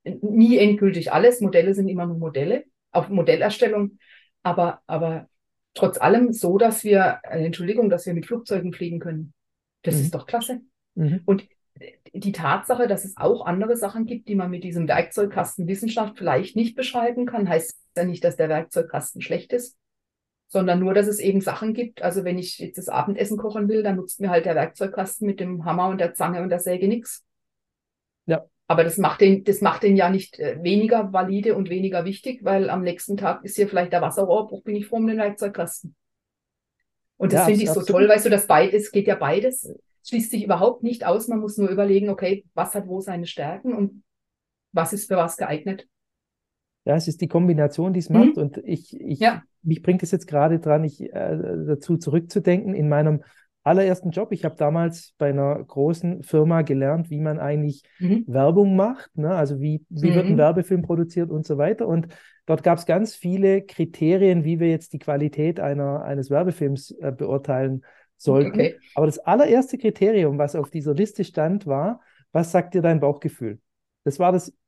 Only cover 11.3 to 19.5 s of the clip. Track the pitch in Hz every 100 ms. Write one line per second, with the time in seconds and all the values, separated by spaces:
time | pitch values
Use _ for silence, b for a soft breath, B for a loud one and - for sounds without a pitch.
11.3 | 196 - _ _ - - - - 196 202
12.3 | 196 147 185 - 247 233 196 196 - 175
13.3 | 240 175 180 220 240 202 220 226 240 -
14.3 | 202 180 175 180 170 156 156 170 - 202
15.3 | 190 - - 170 196 226 226 208 - 175
16.3 | 131 - 220 233 - 254 247 233 240 247
17.3 | 233 190 165 - - _ - 180 165 175
18.3 | - 156 156 165 - 165 - - - -
19.3 | - -